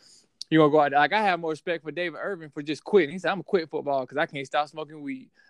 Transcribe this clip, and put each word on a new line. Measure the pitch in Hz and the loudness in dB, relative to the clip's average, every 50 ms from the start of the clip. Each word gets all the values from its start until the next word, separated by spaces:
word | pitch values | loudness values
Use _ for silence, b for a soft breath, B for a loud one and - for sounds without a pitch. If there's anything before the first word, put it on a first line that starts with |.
| b b b b b b _ _ - - | b b b b b b _ _ -6 2
you're | 160 160 156 | 4 6 6
gonna | 147 143 | 6 6
go | 151 | 4
out | 147 143 | 4 4
there. | 139 147 | 4 4
Like, | 147 147 185 | 2 4 2
I | 214 220 | 2 2
have | 196 180 170 | 2 2 0
more | 170 160 | -2 -4
respect | 160 151 _ 185 170 165 147 | -6 -4 _ -6 -6 -4 -6
for | 156 | -8
David | 147 170 180 170 147 113 127 | -6 -4 -6 -6 -6 -6 -8
Irving | 185 202 170 160 151 | -8 -8 -8 -12 -12
for | - 160 147 | -10 -10 -6
just | 147 151 - - | -6 -6 -6 -4
quitting. | - - 202 160 139 | 2 4 4 4 4
He | 170 190 | -2 -4
said, | 180 160 | -4 -4
"I'm | 190 | -4
gonna | 185 - | -4 -4
quit | - - 185 160 151 | -2 -2 -2 -2 -2
football | - 147 135 143 139 135 127 | -6 -6 -4 -2 -2 -2 -2
'cause | 127 127 143 | -4 -2 -4
I | 165 | -4
can't | 160 - 139 139 | -2 -4 -10 -10
stop | 135 - 147 147 151 | -4 -2 -2 -2 -2
smoking | - 156 156 143 156 156 143 | -6 -12 -12 -12 -12 -12 -10
weed. | 139 135 131 131 _ b b b b | -10 -10 -10 -12 _ b b b b